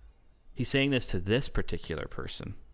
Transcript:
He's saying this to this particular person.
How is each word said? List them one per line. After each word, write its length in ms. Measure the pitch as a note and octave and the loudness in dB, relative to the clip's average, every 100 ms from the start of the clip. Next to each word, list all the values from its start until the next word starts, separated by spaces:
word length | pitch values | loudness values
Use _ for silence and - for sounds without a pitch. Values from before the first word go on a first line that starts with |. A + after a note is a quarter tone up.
| - - - - - | -20 -20 -20 -20 -12
He's 160 | - B2 | -4 2
saying 220 | C#3 C#3 | 4 4
this 160 | C3 - | 2 2
to 120 | G2 | 0
this 280 | F2 A#2 - | 4 2 2
particular 580 | - - E2+ - D#2 - | 0 0 -2 -4 -4 -4
person. 480 | - - - - G2 - | -6 -6 -8 -8 -10 -14